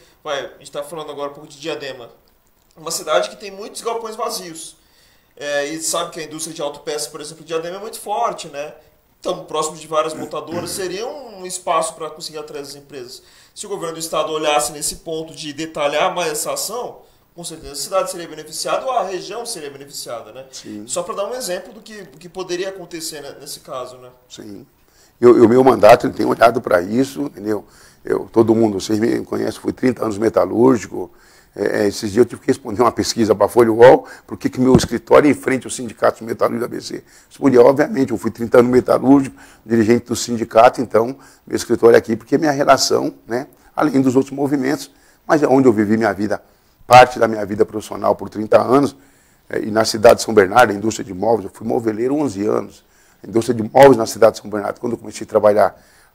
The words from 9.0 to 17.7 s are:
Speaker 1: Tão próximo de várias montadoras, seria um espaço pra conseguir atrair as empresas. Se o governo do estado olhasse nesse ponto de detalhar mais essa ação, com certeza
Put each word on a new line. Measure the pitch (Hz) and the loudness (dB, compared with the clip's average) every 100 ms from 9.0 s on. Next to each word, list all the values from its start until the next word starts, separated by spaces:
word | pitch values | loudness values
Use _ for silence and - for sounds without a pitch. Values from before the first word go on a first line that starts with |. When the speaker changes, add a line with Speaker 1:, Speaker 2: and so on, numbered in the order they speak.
| _ _ | _ _
Speaker 1:
Tão | - 180 - | -8 -8 -6
próximo | 151 160 165 | -6 -6 -8
de | 151 | -6
várias | 160 156 | -4 -4
montadoras, | 135 - 151 151 170 170 | -6 -10 -10 -8 -10 -8
seria | - 185 180 240 | -8 -8 -8 -10
um | 294 247 202 185 | -12 -16 -16 -12
espaço | 180 - 165 160 - | -10 -2 -2 -2 -8
pra | 156 | -14
conseguir | 156 170 156 | -12 -14 -14
atrair | 151 147 | -14 -14
as | 139 143 | -14 -16
empresas. | 139 139 123 - _ _ _ - | -18 -16 -16 -18 _ _ _ -18
Se | 202 | -10
o | |
governo | 190 165 | -8 -8
do | 160 | -8
estado | 160 165 151 | -6 -4 -4
olhasse | 156 156 147 147 | -2 0 0 -2
nesse | 151 151 - | -6 -10 -10
ponto | 160 160 160 | -10 -10 -10
de | 143 151 | -12 -14
detalhar | 139 160 160 147 151 185 | -10 -10 -4 -2 0 -2
mais | 175 165 | -2 -4
essa | 151 160 | -4 -6
ação, | 135 - 233 190 - _ _ _ | -6 -8 -8 -10 -14 _ _ _
com | - | -18
certeza | 170 160 139 | -16 -16 -16